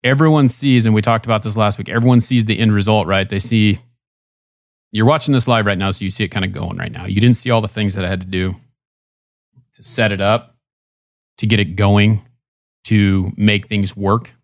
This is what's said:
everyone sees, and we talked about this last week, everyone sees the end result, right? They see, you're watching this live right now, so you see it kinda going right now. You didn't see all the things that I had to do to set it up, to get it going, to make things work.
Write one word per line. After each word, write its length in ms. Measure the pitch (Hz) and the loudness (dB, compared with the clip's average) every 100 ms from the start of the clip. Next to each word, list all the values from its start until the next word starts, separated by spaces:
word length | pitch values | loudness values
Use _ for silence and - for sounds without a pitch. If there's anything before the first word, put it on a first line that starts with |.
everyone 460 | 123 139 160 156 135 | 0 2 4 4 2
sees, 380 | - 139 123 113 | 2 2 4 4
and 80 | |
we 80 | 107 | 2
talked 240 | 107 113 120 | 2 0 0
about 160 | 110 | -2
this 160 | 107 104 | -2 0
last 180 | 104 104 | 0 0
week, 140 | 98 | -4
everyone 320 | 113 120 123 | 0 4 4
sees 240 | 113 123 110 | 2 0 0
the 120 | 107 | 0
end 140 | 113 | 2
result, 340 | 104 98 107 85 | 2 2 0 2
right? 220 | 95 98 | -2 -2
They 100 | 98 | -4
see, 420 | - 113 107 98 _ _ _ _ _ _ _ _ _ _ _ | -2 2 2 0 _ _ _ _ _ _ _ _ _ _ _
you're 140 | 104 113 | 0 2
watching 280 | 151 - | 2 0
this 120 | 135 120 | 0 2
live 200 | 117 104 | 0 0
right 100 | 95 | -2
now, 140 | 98 | -2
so 140 | 95 95 | -4 -4
you 40 | |
see 140 | - | -4
it 60 | 101 | -4
kinda 180 | 104 95 | -4 -6
going 300 | 95 87 90 | -6 -8 -8
right 120 | - | -10
now. 140 | - | -10
You 160 | - 98 | -6 0
didn't 160 | 120 117 | 2 2
see 140 | 123 | 2
all 100 | 117 | 0
the 80 | 107 | -2
things 260 | - 104 | -4 -4
that 100 | 95 | -4
I 40 | 90 | -4
had 120 | 92 | -6
to 60 | 92 | -6
do 300 | 92 92 92 _ _ _ _ _ _ _ _ _ _ _ | -4 -4 -6 _ _ _ _ _ _ _ _ _ _ _
to 80 | _ | _
set 280 | - - 110 | -10 -2 -2
it 120 | 98 | 0
up, 340 | 98 113 - _ _ _ _ _ _ _ _ - | 0 0 -4 _ _ _ _ _ _ _ _ -6
to 80 | 107 | -2
get 140 | 104 | 0
it 160 | 92 90 | -2 -2
going, 460 | 101 101 104 107 _ _ _ _ _ _ | 2 2 2 0 _ _ _ _ _ _
to 480 | - 107 101 95 92 95 | -2 0 2 0 -4 -2
make 300 | 104 104 101 | 0 0 -2
things 280 | 104 98 | -4 -4
work. 380 | - 98 113 - _ | -4 -2 -2 -2 _